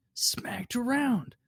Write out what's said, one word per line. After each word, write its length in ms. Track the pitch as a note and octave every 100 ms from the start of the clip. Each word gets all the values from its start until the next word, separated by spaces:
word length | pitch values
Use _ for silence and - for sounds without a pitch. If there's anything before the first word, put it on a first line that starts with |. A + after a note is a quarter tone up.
| _
smacked 600 | - - - - F#3+ F#3
around 600 | A#3+ A#3+ C#4 C#4 G#3 B2+ -